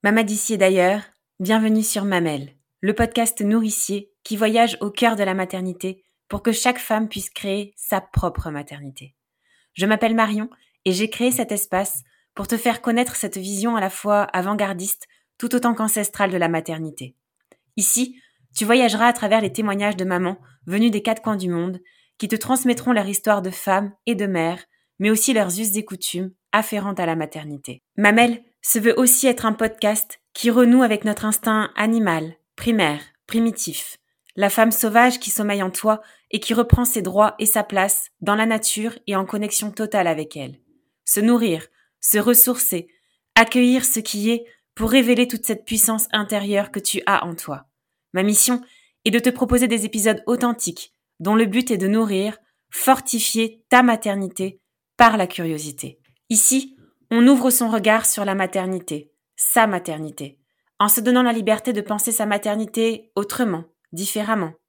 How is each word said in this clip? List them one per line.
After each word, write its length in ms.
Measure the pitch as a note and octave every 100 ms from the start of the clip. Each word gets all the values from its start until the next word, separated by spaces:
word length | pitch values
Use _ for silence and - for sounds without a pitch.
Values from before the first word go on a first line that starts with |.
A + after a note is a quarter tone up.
Maman 180 | G3+ A3
d'ici 300 | G#3 G#3 -
et 60 | G#3+
d'ailleurs, 420 | F#3+ F#3+ F3+ G#3 - _ _ _
bienvenue 420 | F#3 A3 A3 A3
sur 220 | G#3+ G#3
Mamelle, 460 | G3+ F#3 E3 D3 C#3+ _ _ _
le 100 | F#3+
podcast 480 | G#3 A3+ A#3 A3+ -
nourricier 720 | G#3 A3+ A3 G#3+ - G3+ G3+ _
qui 140 | - G#3
voyage 400 | A3 A3+ A#3 -
au 80 | G3+
cœur 260 | G3+ A#3 G#3+
de 60 |
la 100 | G3
maternité 720 | F#3+ F#3 F#3 F#3 F3 F#3+ F#3 _ _ _
pour 140 | G3+
que 100 | A#3
chaque 260 | A3 B3+ B3
femme 300 | - A3 A3
puisse 220 | G#3 -
créer 420 | - G3+ G3 G3+ -
sa 240 | - G3
propre 480 | F#3+ - F3 E3 E3
maternité. 640 | D3 D3 C#3+ C#3+ C3+ C3+ _ _ _ _ _ _
Je 140 | - G3
m'appelle 280 | G#3+ A3+
Marion 360 | A3+ A3 G#3+ A3+ _ _ _
et 80 | F#3+
j'ai 160 | F3+ A3
créé 220 | - A#3+
cet 220 | B3+ A3
espace 500 | G#3 - F#3 G3 - - _ _
pour 120 | - G3
te 120 | A3+
faire 240 | A#3+ A#3
connaître 340 | - A#3 B3 -
cette 220 | G#3 G3
vision 380 | F#3+ G3 A3+ A3+
à 40 |
la 80 | F#3+
fois 360 | - G3+ G#3
avant-gardiste 840 | G3+ F#3 F#3 G#3 G3 F#3 G3 - - _ _ _
tout 160 | A#3+
autant 180 | B3 A#3+
qu'ancestrale 580 | A3 A3 G#3+ G#3 - G3
de 60 | F3+
la 120 | E3
maternité. 680 | E3 D#3 D#3+ D#3+ - C3 _ _ _ _ _ _ -
Ici, 420 | - - B3+ - _ _ _
tu 120 | - G#3+
voyageras 400 | B3 A#3+ G#3 A#3+
à 60 |
travers 260 | A#3+ G#3+ A3
les 140 | G#3
témoignages 420 | - G#3+ G3 G#3 F#3+
de 80 |
mamans 320 | F#3 F3+ F3+ F#3+ _ _ -
venues 240 | G3 A#3
des 100 | G#3
quatre 220 | G#3+ A3
coins 140 | - G3+
du 120 | F3+
monde 320 | E3+ F3+ F3+ _ _ _ _
qui 100 | G#3
te 80 | A3
transmettront 560 | - B3+ B3+ A#3+ B3
leur 160 | A3+ G3
histoire 320 | G3+ - G#3
de 80 | F#3
femme 460 | F#3 - F#3+ G3+ -
et 100 | - G#3+
de 100 | G3+
mère, 400 | F3+ E3 F3+ - _ _ _
mais 100 | G3+
aussi 240 | G#3+ -
leurs 260 | A3+ F#3+ F3
us 160 | A3
et 100 | G3+ G#3+
coutumes 460 | F#3 - F3 F#3+ _ _
afférentes 480 | G#3 A3 G#3 G3 F#3+
à 60 | E3+
la 100 | E3
maternité. 680 | D#3 D#3 D3+ C#3+ - - _ -
Mamelle 460 | G#3 A3 A#3+ A#3 _ _ -
se 120 | A#3
veut 200 | A3 -
aussi 280 | B3+ B3 C4+
être 180 | B3
un 80 | A3+
podcast 680 | A3 A3 A3 G#3 G#3+ - - _
qui 180 | - A#3
renoue 320 | A#3 A#3+ B3+
avec 220 | A#3+ G#3+
notre 220 | G#3+ G#3 G#3+
instinct 440 | G#3+ - G#3+ G#3+ -
animal, 560 | G#3+ A3+ G#3 E3 D#3+ E3 _ -
primaire, 460 | - A3 E3 D3 - _ -
primitif. 720 | A3+ A#3 - - - - - _ _ _ -
La 120 | G3
femme 240 | G#3+ A3+
sauvage 480 | G#3+ A3 A3+ B3 B3
qui 80 | -
sommeille 340 | - G#3 G3+
en 80 | F#3
toi 300 | - G#3+ G#3+ - _ _
et 100 | A3
qui 140 | -
reprend 320 | A#3 A#3 - A#3+
ses 160 | A3+
droits 320 | F#3 F#3 G#3+ -
et 60 |
sa 180 | G#3+ A3
place 460 | G#3 G3 G3 - - _
dans 140 | F#3 G#3
la 100 | A3+
nature 520 | A3 A3 G#3+ A3+ A3 -
et 100 | G3
en 100 | F#3+
connexion 440 | G#3+ G#3 - G#3+
totale 360 | G3+ G#3+ G#3+ F3
avec 280 | D#3 D#3
elle. 260 | D3+ C3 C3+ _ _ _ _
Se 160 | - -
nourrir, 460 | A3 A#3+ A3+ D#3+ - _ _ _
se 160 | - G#3
ressourcer, 720 | G3+ A#3+ - B3 - F3 E3 _ _ _ _
accueillir 500 | - A#3 B3+ B3 B3+
ce 160 | B3+ A3
qui 300 | G#3+ G#3 G#3+
est 160 | A#3 A#3 _ _
pour 160 | - A3
révéler 380 | C4 A#3 A#3+ B3
toute 160 | A3+
cette 220 | - G#3+ -
puissance 420 | A3 A3+ A3 A3
intérieure 580 | G#3+ G3+ G3+ G3+ G3+ G3+
que 100 | G3+
tu 220 | G3 G3
as 220 | - G3 F3
en 80 |
toi. 320 | E3 - C#3 _ _ _ _ _
Ma 80 | F3+
mission 400 | G3+ G3+ - B3 B3 _ _ _
est 60 | -
de 80 | A3+
te 100 | A#3+
proposer 400 | B3 B3+ B3 B3
des 160 | A3+
épisodes 380 | G#3 A3 G#3 G#3+
authentiques 720 | - A#3+ B3 A#3 - - - _ _ _
dont 140 | F3
le 100 | G#3+
but 260 | A3+ A3 B3
est 60 | G#3
de 120 | G3
nourrir, 500 | G#3+ A3 F#3+ G3+ - _ _ _
fortifier 920 | - - B3+ - A#3 - A3+ A3+ A3 _
ta 140 | B3
maternité 760 | B3+ A#3 G#3+ G3+ F#3+ - F#3+ F#3+ _ _ _ -
par 220 | A#3 A3
la 80 | F3+
curiosité. 720 | - E3 D#3 D3+ C#3 C#3 - _ _ _
Ici, 400 | A3+ - C4 C4+ - _ _ _
on 180 | A#3 B3
ouvre 220 | C4+ B3+
son 180 | B3 A#3
regard 380 | A3 G#3 A3 -
sur 180 | -
la 100 | G3+
maternité, 800 | G3 F#3 F#3+ F#3 F#3 - D3+ - _ _ -
sa 320 | - A#3+ A3
maternité, 720 | F3+ E3+ D#3 D#3 - C3+ _ _ _ _ _
en 80 | G#3
se 120 | A#3
donnant 220 | A3 B3
la 120 | B3
liberté 380 | A3+ G#3 G#3+ -
de 100 | G#3
penser 280 | G3+ G#3 -
sa 160 | G#3+ G#3+
maternité 840 | G3+ G#3+ G#3 G#3+ A3+ A3+ A3 -
autrement, 500 | - G3+ - A#3 E3 E3+ _ _
différemment. 600 | E3 G3 G#3+ G#3 A3 D#3+ D#3+